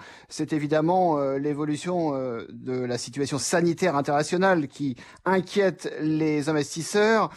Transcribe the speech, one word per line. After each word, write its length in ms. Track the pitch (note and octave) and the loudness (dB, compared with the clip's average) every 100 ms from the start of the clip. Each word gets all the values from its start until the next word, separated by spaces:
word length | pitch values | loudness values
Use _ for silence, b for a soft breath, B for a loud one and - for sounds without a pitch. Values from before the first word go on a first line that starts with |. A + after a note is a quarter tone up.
| B B B | B B B
C'est 240 | - D#3 | -8 -4
évidemment, 680 | D#3 D3 D#3 D#3+ F#3 F3+ D3 | -2 0 2 4 4 4 2
euh, 180 | C#3 C#3 | 0 0
l'évolution, 760 | D3 C#3+ D3+ D3 F3 F3+ D#3+ C3+ | -2 -2 -2 -4 -2 -2 -2 -2
euh, 320 | C3 A#2 - | -4 -6 -10
de 240 | A#2 A#2+ | -12 -6
la 240 | B2+ B2 A#2+ | -4 -2 -4
situation 400 | - C3 C3+ C#3+ | -6 -4 -2 -2
sanitaire 580 | - F3 E3+ E3 F#3 C#3+ | 0 2 2 2 0 0
internationale 720 | C#3+ C#3+ D3+ F3+ F#3+ F3 C#3 | 2 0 2 2 4 2 0
qui 280 | - C#3+ B2 B B F3+ | -4 -6 -6 B B 0
inquiète 680 | F#3+ F#3 G3+ F#3+ D3+ - - | 0 2 2 2 0 -8 -4
les 480 | D#3 D#3 D#3 D3+ C#3+ | -2 0 2 0 0
investisseurs. 800 | D3+ C#3 E3 D3+ G#3 G#3+ A3+ F#3 | 0 -2 -4 -2 2 4 4 2